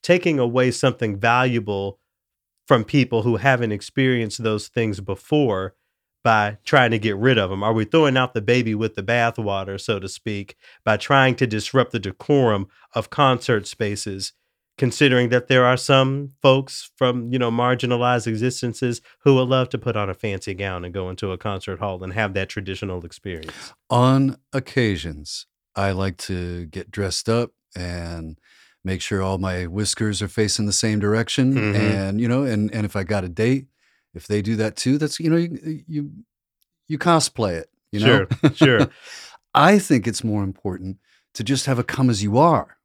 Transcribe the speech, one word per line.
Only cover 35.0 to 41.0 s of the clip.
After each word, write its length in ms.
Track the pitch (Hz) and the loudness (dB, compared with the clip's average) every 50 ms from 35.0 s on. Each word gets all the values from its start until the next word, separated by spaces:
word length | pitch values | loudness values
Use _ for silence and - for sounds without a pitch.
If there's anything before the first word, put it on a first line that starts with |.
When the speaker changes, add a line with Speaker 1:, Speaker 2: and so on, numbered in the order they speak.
| 156 147 - - | 0 -4 -4 -2
Speaker 2:
you 120 | 160 160 | 0 0
know, 80 | 160 170 | 2 2
you, 440 | 170 170 170 - - 160 156 147 - - | 0 -2 -6 -10 -10 -10 -10 -10 -10 -8
you, 220 | 160 147 143 147 151 202 233 _ _ _ _ _ _ _ _ _ _ _ _ | -8 -8 -8 -8 -12 -18 -20 _ _ _ _ _ _ _ _ _ _ _ _
you 120 | _ 156 139 | _ -8 -2
cosplay 560 | - 175 170 160 147 - _ - 113 98 87 | 2 2 4 4 2 0 _ -2 -2 -2 -2
it, 160 | 82 78 _ _ _ _ _ - | -4 -8 _ _ _ _ _ -4
you 80 | 101 | 2
know? 260 | 107 120 120 104 95 - - - - | 4 4 4 4 2 0 -4 2 2
Speaker 1:
Sure, 100 | 151 131 | 0 4
sure. 380 | - 160 139 123 - 135 - - - - - - - | 6 4 6 6 6 4 2 -2 -16 -20 -20 -20 -20
Speaker 2:
<laughs> 340 | - - - - _ _ _ | -20 -20 -20 -20 _ _ _
I 240 | - 143 170 202 208 | 4 6 6 6 6
think 280 | 196 - 156 123 92 | 4 4 2 2 2
it's 160 | 117 104 - - | 0 -6 -4 -2
more 200 | 113 104 104 101 | -2 -2 0 -2
important 540 | 98 95 _ _ 101 90 90 92 95 95 _ | -4 -6 _ _ -8 -6 -6 -8 -10 -12 _